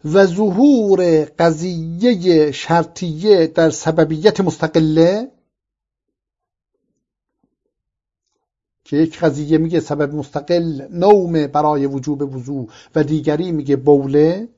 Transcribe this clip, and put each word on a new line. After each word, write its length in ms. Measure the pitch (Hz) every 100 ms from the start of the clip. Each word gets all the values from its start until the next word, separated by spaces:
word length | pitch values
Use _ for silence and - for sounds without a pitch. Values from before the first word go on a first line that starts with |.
و 220 | 151 185 190
ظهور 960 | 175 214 180 285 262 208 185 175 160
قضیهٔ 1300 | 143 - 165 156 180 170 160 170 240 202 180 165 151
شرطیه 920 | 135 - 170 165 - 175 156 214 196 160
در 240 | 165 160
سببیت 720 | 151 160 160 156 156 202 208
مستقله، 920 | 180 - 160 165 156 156 170 202 262 _ _ _ _ _ _ _ _ _ _ _ _ _ _ _ _ _ _ _ _ _ _ _ _ _ _ _ _ _ _ _ _ _ _ _
که 120 | _ 143
یک 220 | 160 -
قضیه 400 | 165 139 147 160
میگه 220 | 165 165
سبب 340 | 160 165 143
مستقل 760 | 151 139 147 143 175 170 139 -
نوم 560 | 175 190 208 175 160 143
برای 400 | 147 151 147 139
وجوب 360 | 139 131 139 139
وضو 340 | 131 123 139 117 - _
و 100 | 156
دیگری 480 | 143 156 151 151 180
میگه 240 | 156 135 135
بوله 720 | 135 143 139 147 156 185 233